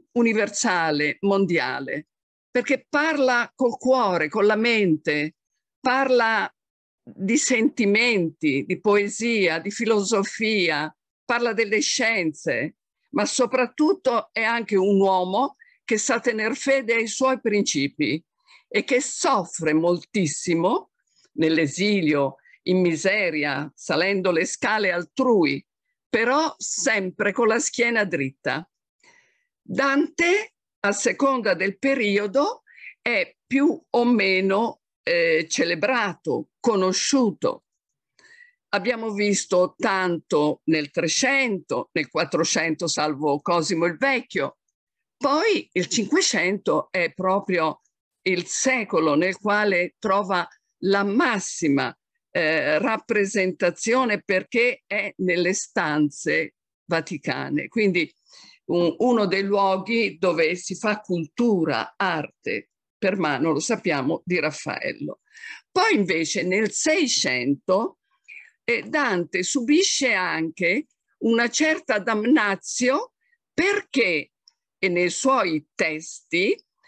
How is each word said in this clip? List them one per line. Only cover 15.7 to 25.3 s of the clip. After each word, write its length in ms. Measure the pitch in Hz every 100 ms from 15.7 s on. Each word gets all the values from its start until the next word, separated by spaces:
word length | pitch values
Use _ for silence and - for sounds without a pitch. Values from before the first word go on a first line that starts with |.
| _
che 140 | - 214
sa 220 | - 226
tener 340 | 240 220 220
fede 400 | 277 277 269 226
ai 140 | 226 226
suoi 320 | - 262 262
principi 840 | 226 208 - 139 139 - 120 160 _ _ _ - -
e 160 | 208
che 160 | - 262
soffre 720 | - - 320 233 170 - 156
moltissimo 1160 | 156 170 175 - 208 151 - 180 165 180 370 - _ _ _ _
nell'esilio, 1000 | 151 160 160 147 175 208 202 156 143 139 - _ _ -
in 140 | 185
miseria, 880 | 175 160 190 208 180 156 147 135 151 -
salendo 560 | - 151 190 196 185
le 120 | 160
scale 460 | 143 - 214 214 190
altrui, 760 | 175 160 - 254